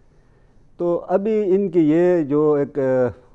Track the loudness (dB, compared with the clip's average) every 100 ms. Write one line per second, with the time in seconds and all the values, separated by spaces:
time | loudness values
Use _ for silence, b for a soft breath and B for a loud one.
0 | b b b b b b b -8 -4 -4
1 | -2 -2 0 -2 0 0 0 0 2 2
2 | 2 2 0 0 2 0 -2 -4 -2 0
3 | -2 -4 b